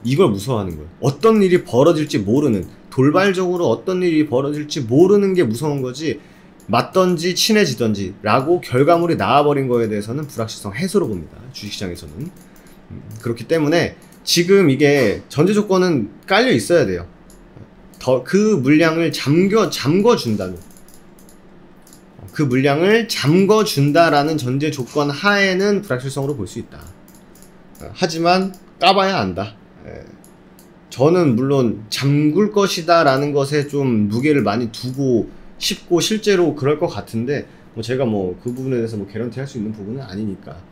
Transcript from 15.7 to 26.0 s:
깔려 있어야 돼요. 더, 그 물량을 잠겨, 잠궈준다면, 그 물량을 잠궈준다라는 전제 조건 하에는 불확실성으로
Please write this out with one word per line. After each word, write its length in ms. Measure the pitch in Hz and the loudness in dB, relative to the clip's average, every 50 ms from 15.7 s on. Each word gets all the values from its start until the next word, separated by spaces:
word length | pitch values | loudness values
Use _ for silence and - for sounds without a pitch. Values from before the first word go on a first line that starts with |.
| 190 185 180 185 170 135 107 101 - - - | 2 2 2 2 0 0 -2 -4 -10 -18 -6
깔려 260 | - 196 202 247 262 | 0 0 2 2 2
있어야 340 | 214 127 104 - 170 170 139 | 2 0 2 2 2 2 2
돼요. 220 | 101 92 85 85 - - - - - - - - - - - - - - - - - - - | 2 -2 -6 -8 -12 -18 -20 -20 -20 -20 -20 -20 -20 -20 -20 -20 -20 -20 -20 -20 -20 -20 -10
더, 240 | - - 127 123 127 | -2 0 0 0 0
그 140 | - - 190 | 0 0 2
물량을 720 | 214 214 214 165 123 131 147 156 170 165 160 165 170 165 - | 2 4 2 2 2 4 4 4 4 4 2 0 -2 -2 -4
잠겨, 560 | - - 131 143 165 185 196 190 226 208 165 | -4 0 2 2 4 4 4 2 2 0 0
잠궈준다면, 880 | - - - 135 156 190 202 233 240 - - 120 110 101 98 92 92 87 - - - - - - - - - - - - - - - - - - - - - - - - - - - - - - - - - 98 - | -2 -4 -2 0 2 2 4 4 2 2 0 -4 -4 -4 -4 -6 -8 -12 -16 -20 -20 -20 -20 -20 -20 -20 -20 -20 -20 -20 -20 -20 -20 -20 -20 -20 -20 -20 -20 -20 -20 -20 -20 -20 -20 -20 -20 -20 -20 -20 -20 -18 -4
그 80 | - 156 | -4 -2
물량을 640 | 131 123 131 135 143 139 147 170 190 214 233 226 226 | 0 0 2 2 2 2 2 2 4 4 2 2 0
잠궈준다라는 1300 | - - - 135 156 185 196 185 214 220 214 - - 139 139 147 143 165 170 165 147 143 143 151 160 147 | -6 -4 0 2 4 4 4 4 4 2 2 0 0 0 0 2 4 4 4 6 4 2 2 0 -2 -2
전제 320 | 120 123 127 139 143 156 | -4 -4 -4 -2 -2 -4
조건 400 | 139 - 123 - - 151 147 143 | -4 -6 -8 -6 -2 -2 -2 -2
하에는 720 | 143 143 - 202 208 202 196 196 185 180 196 208 208 196 | -4 -2 0 0 2 2 2 0 0 0 0 0 0 -2
불확실성으로 540 | - - 131 123 | -2 -4 -6 -6